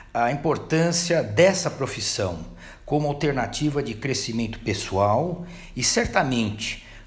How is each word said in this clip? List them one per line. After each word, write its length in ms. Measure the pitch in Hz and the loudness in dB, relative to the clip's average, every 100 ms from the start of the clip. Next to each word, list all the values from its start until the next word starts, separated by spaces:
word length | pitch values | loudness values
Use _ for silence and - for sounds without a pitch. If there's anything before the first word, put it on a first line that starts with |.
| - | -6
a 180 | 117 120 | 0 0
importância 920 | 139 160 123 - 160 170 170 - 165 | 0 0 -2 0 2 2 2 2 0
dessa 480 | 110 104 185 185 143 | 2 6 6 6 -2
profissão 720 | - 131 - - - 95 82 - - - - | -2 -4 -4 -4 -2 -2 -2 -10 -14 -18 -18
como 240 | - 147 147 | -2 0 0
alternativa 760 | 143 151 131 107 - 147 143 | 0 0 0 -2 0 0 0
de 120 | 120 | -2
crescimento 680 | 110 135 131 - 113 110 107 | -4 -4 -2 -2 -2 -2 -4
pessoal 840 | - 101 - 95 101 113 175 170 - - - | -2 -2 0 2 4 4 0 -4 -8 -14 -12
e, 80 | - | -2
certamente, 1000 | 123 - 240 196 143 120 107 104 - - - - | 2 2 2 2 2 2 0 -2 -6 -8 -12 -20